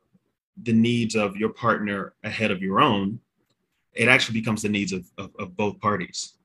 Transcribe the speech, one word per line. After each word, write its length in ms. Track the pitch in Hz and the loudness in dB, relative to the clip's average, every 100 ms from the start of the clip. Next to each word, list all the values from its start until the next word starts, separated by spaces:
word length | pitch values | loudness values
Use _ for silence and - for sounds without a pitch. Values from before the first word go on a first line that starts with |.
| _ _ _ _ _ - | _ _ _ _ _ -10
the 100 | 113 | 0
needs 420 | 113 117 120 117 107 | 4 4 2 0 0
of 220 | 104 98 | -2 0
your 120 | 110 | -4
partner 640 | - 117 95 104 101 - - | 0 0 0 0 -4 -6 -10
ahead 280 | 107 107 107 | -10 -4 -2
of 100 | 92 | -2
your 200 | 95 101 | 0 4
own, 380 | 143 101 98 117 - _ _ _ _ _ _ | 4 2 -2 -6 -12 _ _ _ _ _ _
it 140 | - 117 | 0 4
actually 320 | 135 - 110 | 4 2 -2
becomes 220 | 117 107 | -2 -2
the 60 | 104 | 0
needs 220 | 104 95 | 0 -2
of, 140 | 92 - - | -4 -8 -14
of, 140 | 98 - | -14 -12
of 160 | 95 90 | -10 -4
both 240 | 104 92 | -4 -2
parties. 540 | 107 101 90 - - _ | -2 -2 -4 -10 -12 _